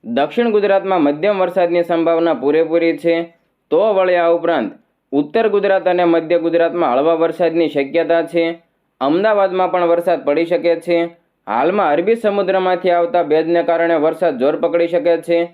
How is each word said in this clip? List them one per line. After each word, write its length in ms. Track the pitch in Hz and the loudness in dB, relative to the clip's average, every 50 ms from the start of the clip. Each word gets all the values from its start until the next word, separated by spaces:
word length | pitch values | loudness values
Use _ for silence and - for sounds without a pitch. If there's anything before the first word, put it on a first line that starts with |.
| - | -10
દક્ષિણ 480 | 113 117 135 143 156 - 233 240 233 208 | -4 -2 -2 -2 -2 0 -2 0 2 2
ગુજરાતમાં 480 | 208 196 196 196 196 175 190 190 175 147 | 2 2 2 2 2 2 0 0 2 2
મધ્યમ 340 | 143 147 151 165 202 208 190 | 0 0 0 0 0 0 0
વરસાદની 400 | 185 175 175 190 175 170 170 175 170 175 | -2 0 0 0 0 2 2 0 0 0
સંભાવના 460 | 175 165 165 165 165 165 170 170 156 | -2 0 0 0 0 2 2 0 -2
પૂરેપૂરી 600 | 120 127 143 151 160 165 156 160 170 165 165 165 - | 0 0 0 2 2 0 2 0 0 0 0 -2 0
છે. 140 | - 170 165 165 170 170 _ _ _ _ _ _ _ _ | 0 0 0 0 -4 -8 _ _ _ _ _ _ _ _
તો 100 | 147 165 202 220 208 | 0 0 2 2 2
વળી 260 | 190 190 180 180 175 | 2 2 2 2 2
આ 100 | 170 170 170 | 2 2 2
ઉપરાંત 340 | 170 160 170 170 143 110 95 - - _ _ _ _ _ _ | 0 0 -2 -2 -2 -2 -4 -8 -14 _ _ _ _ _ _
ઉત્તર 360 | - 143 151 147 - 226 226 214 | -2 -2 -2 0 -2 0 0 2
ગુજરાત 400 | 196 202 196 202 190 190 165 180 | 0 0 2 2 0 0 0 0
અને 120 | 175 180 180 | 0 2 2
મધ્ય 340 | 170 165 165 160 160 175 170 | 2 2 0 0 0 0 0
ગુજરાતમાં 540 | 165 165 160 170 165 165 - 175 165 139 | 0 0 0 2 0 0 0 -2 0 0
હળવા 260 | 120 131 147 165 165 160 | 0 2 2 0 2 2
વરસાદની 500 | 165 160 160 - 180 165 160 170 165 147 147 | 0 -2 0 -2 -2 -2 0 0 -2 0 -2
શક્યતા 480 | 147 143 135 135 170 160 156 170 170 165 160 | -4 -4 -2 -2 -2 0 2 0 0 0 -2
છે. 140 | 165 170 165 165 170 170 _ _ _ _ _ _ _ _ | -2 -2 -2 -2 -4 -8 _ _ _ _ _ _ _ _
અમદાવાદમાં 720 | 131 139 156 180 202 220 214 202 196 185 180 185 185 175 | -2 0 0 2 2 2 2 2 0 0 0 -2 -2 -2
પણ 180 | 180 180 175 165 | 0 0 2 2
વરસાદ 340 | 170 170 175 185 170 143 - | 0 0 0 -2 -2 -2 0
પડી 200 | 190 190 165 165 160 | -2 0 0 0 -2
શકે 240 | 175 170 - 170 170 165 | -2 0 0 0 -2 0
છે. 180 | - 180 175 170 170 170 170 _ _ _ _ _ _ | -2 -2 -2 -2 -2 -4 -8 _ _ _ _ _ _
હાલમાં 460 | - 104 120 139 170 196 208 190 151 | -4 -2 0 0 0 0 0 0 0
અરબી 240 | 147 160 175 208 233 | 0 0 0 0 -2
સમુદ્રમાંથી 760 | 226 233 214 202 202 196 180 190 190 185 185 180 175 175 185 175 | 0 0 -2 0 0 -2 0 0 0 0 0 -2 0 0 0 2
આવતા 280 | 175 170 170 - 175 170 | 2 0 0 0 -2 0
ભેજને 380 | 147 151 160 165 160 170 170 160 165 | 2 0 0 0 0 0 0 0 0
કારણે 300 | 170 165 170 170 170 156 147 | 0 0 0 0 0 0 0
વરસાદ 360 | 160 165 165 185 165 143 117 | -2 -2 0 -2 -2 0 0
જોર 140 | 127 143 156 | 0 0 0
પકડી 360 | 165 170 165 165 170 170 170 175 | 0 -2 -2 0 0 0 0 0
શકે 220 | 170 151 175 170 165 165 | 0 2 0 0 0 0
છે. 160 | 170 170 170 170 175 | -2 0 0 0 -4